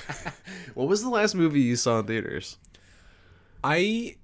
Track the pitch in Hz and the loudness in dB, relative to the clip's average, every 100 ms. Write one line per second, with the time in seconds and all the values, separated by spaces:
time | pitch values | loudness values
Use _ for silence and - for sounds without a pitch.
0 | - - 160 - - 185 127 117 139 202 | -10 -10 -12 -14 -16 -16 -12 -4 0 0
1 | 247 226 208 190 165 147 120 120 123 113 | 2 2 2 4 4 4 2 2 2 2
2 | 104 113 - - - - - - - - | 0 -4 -4 -8 -10 -16 -20 -20 -20 -20
3 | - - - - _ - 139 160 202 226 | -20 -20 -20 -20 _ -6 0 2 2 0
4 | 240 - | -4 -12